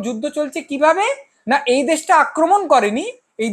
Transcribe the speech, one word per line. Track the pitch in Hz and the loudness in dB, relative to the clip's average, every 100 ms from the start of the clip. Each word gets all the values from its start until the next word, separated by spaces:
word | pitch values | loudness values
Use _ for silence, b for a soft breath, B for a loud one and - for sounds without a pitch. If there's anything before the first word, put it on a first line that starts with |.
| 214 | -2
যুদ্ধ | 220 294 302 | -6 -6 -6
চলছে | 294 330 - | -6 -6 -8
কিভাবে? | 277 302 330 453 554 - _ - | 0 2 2 0 -4 -10 _ -2
না, | 233 - | -2 0
এই | 254 277 | 0 0
দেশটা | 311 - 330 | -2 2 2
আক্রমণ | 269 - 330 403 330 | 2 0 2 2 4
করেনি, | 269 214 226 440 523 _ - | 2 2 -2 -6 -10 _ -8
এই | 226 | -4